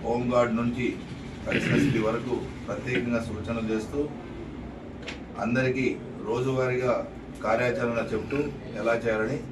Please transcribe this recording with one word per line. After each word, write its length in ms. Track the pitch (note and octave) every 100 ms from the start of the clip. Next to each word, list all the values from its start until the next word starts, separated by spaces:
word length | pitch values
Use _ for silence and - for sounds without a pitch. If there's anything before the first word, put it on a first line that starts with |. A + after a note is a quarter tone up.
హోంగార్డ్ 500 | A2+ A#2+ B2 B2 A#2 A2
నుంచి 260 | A#2+ B2+ A#2+ - - - - - -
అడిషనల్ 320 | - - -
ఎస్పీ 200 | - A2+ G#2+
వరకు 280 | A#2 B2+ - - - -
ప్రత్యేకంగా 520 | G#2 B2+ B2 A#2+ A#2 -
సూచనలు 380 | A2 A#2+ A#2 A2
చేస్తూ, 280 | A2 - C#3+ D3 - - - - - - - - - - - - -
అందరికీ 420 | G#2+ B2 C3 B2+ A#2 - - D#2 G#2
రోజువారీగా 680 | A#2+ B2+ C3 C3 B2 B2+ A2+ - - - -
కార్యాచరణ 540 | G#2+ A2+ B2 A#2 A#2+ A#2 G#2+
చెప్తూ 260 | A2 - C#3 D3 - - A2
ఎలా 140 | G#2+ A2+
చేయాలని 340 | A#2 A2 A2 - -